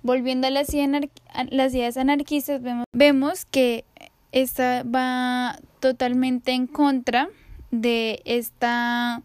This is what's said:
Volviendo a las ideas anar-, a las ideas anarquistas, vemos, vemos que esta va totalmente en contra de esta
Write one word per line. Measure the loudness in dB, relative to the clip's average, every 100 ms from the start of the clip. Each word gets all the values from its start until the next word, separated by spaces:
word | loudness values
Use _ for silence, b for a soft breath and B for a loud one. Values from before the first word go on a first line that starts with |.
Volviendo | 0 0 0 0 0
a |
las | 0 0
ideas | 0 0
anar-, | 0 -4 -10 _
a | -8
las | -4 0 0 0
ideas | -2 0
anarquistas, | 2 2 0 -4 -2 -4
vemos, | -4 -6 -6
vemos | 4 6 6 0 -4 -2
que | 2 2 0 -10 -20 -20 _ _
esta | -2 0 0 0 0
va | -2 -2 0 -2 -2 -2 -4 -6 -18 _
totalmente | 0 0 0 0 0 0 0
en | -2 -2
contra | 2 2 2 0 0 -2 b b b -6
de | -2 0 0 -2 -6 -4
esta | -4 -4 _ -2 0 0 -2 -2 -4